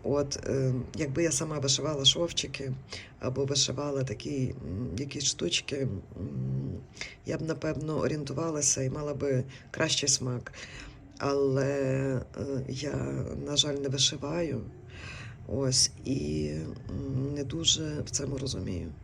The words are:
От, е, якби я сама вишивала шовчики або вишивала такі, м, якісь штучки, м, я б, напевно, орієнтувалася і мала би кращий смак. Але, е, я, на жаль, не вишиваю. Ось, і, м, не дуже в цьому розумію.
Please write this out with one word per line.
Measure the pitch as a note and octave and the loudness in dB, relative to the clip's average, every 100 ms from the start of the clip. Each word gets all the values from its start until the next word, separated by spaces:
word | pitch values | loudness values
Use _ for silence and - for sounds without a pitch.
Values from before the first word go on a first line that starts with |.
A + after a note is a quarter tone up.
От, | G#2+ C#3+ C#3 - - | 2 2 2 -2 0
е, | C3+ C3 B2+ A#2+ - | 2 4 2 0 -2
якби | D3+ C3+ | -2 2
я | E3+ | 2
сама | D#3 D#3 D3+ | 2 0 0
вишивала | C3+ - C#3 D3 C3+ | 2 2 2 6 6
шовчики | - E3+ - D3+ - C#3 C3 - - - - | 6 4 0 -4 -4 -4 -4 -6 -12 -12 -4
або | B2+ C3 C3+ | -2 0 2
вишивала | C#3+ - C3 D3 C#3 | 4 2 2 0 0
такі, | C3 - - C#3+ B2+ - - | -2 -2 -4 0 0 -2 -6
м, | F#2 B2 G#2 | -4 -2 -2
якісь | C#3 C#3+ | -4 0
штучки, | C#3 - - - - D3 | 0 2 2 0 0 -2
м, | C3 G2 - - F2 C2+ C2 C2 C2+ - - - - - - | -2 -2 -8 -8 -6 -2 -2 -2 -2 -6 -10 -10 -10 -10 -4
я | - | -2
б, | |
напевно, | D#3+ D3 D#3+ C#3 D3+ D#3 | -2 -2 0 -2 0 2
орієнтувалася | B2+ D3+ C3+ C#3 E3 D3+ C#3+ - | 2 0 -2 -2 0 2 2 4
і | C3 | 2
мала | D3 D3 | 0 -2
би | C#3 C#3+ C3 B2+ - - | 0 2 2 2 -6 -12
кращий | - D#3+ - C#3+ | 0 2 4 4
смак. | - B2+ B2 - - - - - - - - | 4 2 -2 -6 -12 -12 -12 -12 -14 -18 -2
Але, | C#3 C#3 C#3 C3+ C3+ C#3 C3+ C3 C3+ B2+ - - | 2 4 6 4 4 2 2 2 2 0 -2 -6
е, | C#3 C3+ C3+ | -2 -2 -2
я, | C3 D3 C#3 C3 C3+ C3+ - C#3 | -4 -2 0 0 -2 -4 -4 -2
на | C#3+ | 2
жаль, | D3 | 2
не | C#3+ C#3 | 2 0
вишиваю. | C#3 - D3+ C#3+ E3 E3 A#2+ G2+ - - - - - - - - | 4 2 2 -2 0 0 -2 -4 -12 -16 -14 -12 -10 -12 -12 -6
Ось, | B2 C3+ B2+ - - - | 0 2 4 4 2 -2
і, | C3+ D2 D2+ D2+ D2+ D#3 - - | -2 0 0 0 -2 -6 -8 -6
м, | - C#3 C3 C#3 | -4 -2 0 0
не | C#3+ | -2
дуже | C#3 D#3+ D#3+ - D#3 D3 | -2 0 2 2 2 -4
в | C#3+ | -2
цьому | - C#3 C#3 | -2 -2 -2
розумію. | C#3 F#2 F#2+ F2+ D#2+ D2 | -2 -2 -2 -2 -4 -8